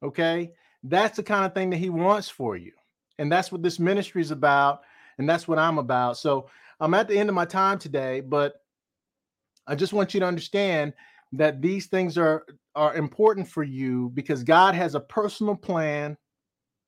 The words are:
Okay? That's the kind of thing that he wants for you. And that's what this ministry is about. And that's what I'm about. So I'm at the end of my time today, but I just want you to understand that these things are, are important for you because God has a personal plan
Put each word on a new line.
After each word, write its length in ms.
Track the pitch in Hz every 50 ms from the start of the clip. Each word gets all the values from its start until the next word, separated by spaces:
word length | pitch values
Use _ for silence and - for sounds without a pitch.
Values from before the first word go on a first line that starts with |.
Okay? 540 | - 143 131 - 165 165 165 170 175 170 170 _ _ _ _ _ -
That's 320 | 131 160 180 214 214 214
the 80 | - 208
kind 200 | - 208 202 196
of 100 | 185 190
thing 160 | 196 190 185
that 80 | 180 170
he 120 | 180 185
wants 380 | 175 165 175 190 208 208 196 -
for 280 | - - 135 113 101
you. 160 | 90 87 87 - _ _ _ _ _ _ _ _ -
And 140 | 147 147 165
that's 180 | 180 180 -
what 140 | 190 175 165
this 160 | 180 165 -
ministry 420 | 170 180 196 202 190 - - 185 165
is 80 | 147
about. 520 | 156 135 139 147 143 143 143 143 143 143 _ _ _ _ - - _ -
And 100 | 135 147
that's 200 | 165 170 170 -
what 100 | 165 156
I'm 200 | 156 165 160 151
about. 400 | 135 120 131 123 123 123 120 -
So 300 | - 156 139 135 127 - _ - - - - -
I'm 160 | 160 156 175
at 140 | 202 220 196
the 100 | 208 202
end 100 | 208 208
of 60 | 196
my 120 | 180 170
time 340 | 170 - 190 190 196 202 196
today, 400 | - 151 135 139 135 131 127 131
but 400 | 135 131 147 147 143 147 147 - _ _ _ _ _ _ _ _ _ _ _ _ _ _ _ _ _ _ _ _ _
I 120 | - 139
just 160 | 143 185 185 -
want 200 | 208 196 185 -
you 60 | 202
to 80 | 185
understand 680 | 180 175 165 - - - 196 202 196 175 156 147 147 - _ - - _ _ _ - -
that 300 | 135 151 156 143 135 135
these 240 | 175 190 196 -
things 320 | - - 185 185 175 147 175
are, 260 | 170 156 156 156 - - - _ _ _ -
are 220 | 147 151 151 -
important 500 | 165 151 139 - - 214 220 214 196 180
for 160 | - - 165 151
you 480 | 143 131 131 135 131 127 123 123 123
because 320 | 123 139 135 - 156 131 123
God 320 | 120 160 170 185 196 -
has 220 | 170 180 165 143
a 40 | 147
personal 540 | - - - 226 208 208 - - 214 208 202
plan 640 | 202 - - 185 165 160 151 147 147 147 147 151 - _ _ _ _ _ _ _ _ _ _ _ _ _